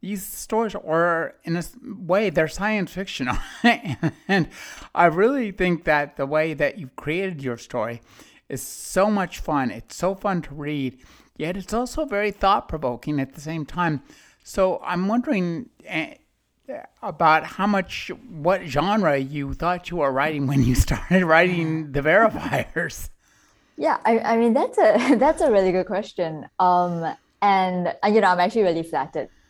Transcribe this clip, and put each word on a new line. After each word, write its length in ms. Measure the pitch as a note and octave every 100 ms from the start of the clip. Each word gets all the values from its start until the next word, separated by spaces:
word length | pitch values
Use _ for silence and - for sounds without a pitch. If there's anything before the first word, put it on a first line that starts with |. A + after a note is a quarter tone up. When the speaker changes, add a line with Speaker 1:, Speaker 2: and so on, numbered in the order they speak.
Speaker 1:
these 240 | F3+ G3+ -
stories 500 | - - A3 A3+ G#3
are, 600 | - D#3+ F3 E3 E3 -
in 120 | - E3+
a 40 |
s-, 180 | E3 -
way, 460 | - G#3 E3+ F#3 G#3+
they're 180 | E3 D#3+
science 440 | - G3+ G#3+ F#3
fiction. 380 | - F#3+ - B2+ - - -
<laughs> 640 | A#3+ A#3 G#3 B2 D#3+ - -
And 220 | F#3+ D#3 - - - -
I 120 | - F3
really 460 | D#3+ A3 C#4 A3
think 340 | F#3+ F3+ E3+ E3
that 320 | D3 D3 -
the 80 | C#3
way 280 | D3+ D#3+ D3+
that 220 | D3 -
you've 180 | C3+ -
created 480 | - E3 F#3+ E3
your 140 | C3+ A#2
story 440 | - B2 A2 A#2 _ - - _ _
is 120 | C3+
so 480 | - - - - G3+
much 300 | G#3 F3+ -
fun. 300 | - D3 B2+
It's 260 | G#2+ - -
so 200 | F3 F#3+
fun 260 | G#3 F3+
to 100 | - C#3+
read, 440 | D3 D3+ C3 B2 _ - _ _
yet 180 | D3+ F#3
it's 180 | F#3
also 320 | A3 B3 - D4
very 260 | G3+ G#3
thought-provoking 880 | G3+ G3 G3 - D#3+ C#3 A#2+ - D3+
at 140 | C3+
the 80 | -
same 240 | D3 E3 D3
time. 360 | E3+ F3 D3 - - _ _
So 380 | - - F#3 F3
I'm 240 | - F3+ F#3+
wondering, 600 | A#3 B3 A#3 F3 E3 - _ -
eh, 300 | E3 D#3+ - _ _ _ _ - C4 - _
about 420 | A3 D#3 E3 D#3
how 240 | D#3+ - G3
much, 420 | G3+ F#3+ - - F3+ -
what 320 | E3 D3 F#3 F3
genre 520 | C#3+ E3+ A3 F3+ C#3
you 360 | C3+ D3 C#3
thought 360 | C3 E3 F3+ -
you 80 | F3
were 140 | C#3+
writing 360 | C3 D3+ D3+ C#3
when 160 | C#3
you 120 | B2 B2
<laughs> 120 | -
started 380 | A#2+ - F#3 F3
writing 680 | D#3+ F3+ F3 D#3+ D#3+ D3+
The 100 | C#3
Verifiers. 1080 | C#3+ F3+ A3+ - - C3 A2 - E3 - - - _ _ _ _ _ -
Speaker 2:
Yeah, 240 | D4 - -
I, 140 | A3+
I 180 | A3+ A3+
mean, 160 | A#3
that's 240 | A3+ F4 -
a, 380 | C#4 G#3+ B3+ B3+
<laughs> 40 |
that's 220 | C4 D#4+
a 100 | D#4+
really 200 | G#3 F#3+
good 140 | F3+ F3+
question. 600 | F#3+ A3+ - E3+ D#3 - _
Um, 540 | F3+ F3+ F3+ E3+ E3 - _ _
and, 540 | G3+ G3 F#3 F3+ F3 -
uh, 40 | G#3
you 140 | G#3+
know, 60 | G3+
I'm 120 | F3+
actually 240 | F3+ A3+
really 200 | G3 E3
flattered 460 | E3 D3 C#3 D#3+ B2+ _ _